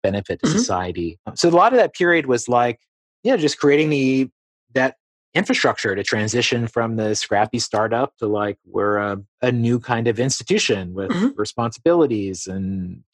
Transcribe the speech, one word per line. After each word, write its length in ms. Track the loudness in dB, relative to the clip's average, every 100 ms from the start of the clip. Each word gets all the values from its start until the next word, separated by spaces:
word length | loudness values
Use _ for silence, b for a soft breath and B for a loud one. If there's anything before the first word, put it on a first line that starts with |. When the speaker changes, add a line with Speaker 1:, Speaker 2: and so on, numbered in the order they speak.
Speaker 1:
benefit 360 | -2 -2 -6 -4
to 60 | 0
Speaker 2:
Mm-hmm. 100 | 0
Speaker 1:
society. 600 | 0 -2 -4 -6 -6 -8 -14
So 160 | -2 2
a 20 |
lot 220 | 6 4
of 60 | 4
that 160 | 2 2
period 320 | 2 2 2
was, 200 | 0 2
like, 320 | 2 2 -2 _ _ _ _
you 80 | 0
know, 60 | 2
just 200 | 2 2
creating 320 | 4 4 4
the, 400 | 2 2 2 0 _ _ _ _ -2
that 220 | -2 -2 _ _ _
infrastructure 640 | -4 0 0 0 0 -2 -4
to 80 |
transition 640 | -2 -2 -2 0 0 -2 -2
from 300 | -2 -2 -2
the 180 | -2 -2
scrappy 420 | 0 0 0 -2
startup 580 | -4 -2 0 0 -2 -4
to, 100 | -4
like, 320 | -2 -2 -6 _
we're 320 | -2 0 0
a, 200 | -2 -6 -10 -4
a 100 | -2
new 280 | 0 0 0
kind 280 | 0 -2 -2
of 120 | 0
institution 720 | -2 -4 -2 0 0 -2 -4
with 160 | -8 -4
Speaker 2:
Mm-hmm. 200 | -2 -2 -2
Speaker 1:
responsibilities 1080 | -6 -4 -6 -2 2 4 4 2 -4 -6 -8
and 560 | -6 -4 -6 -8 -12 _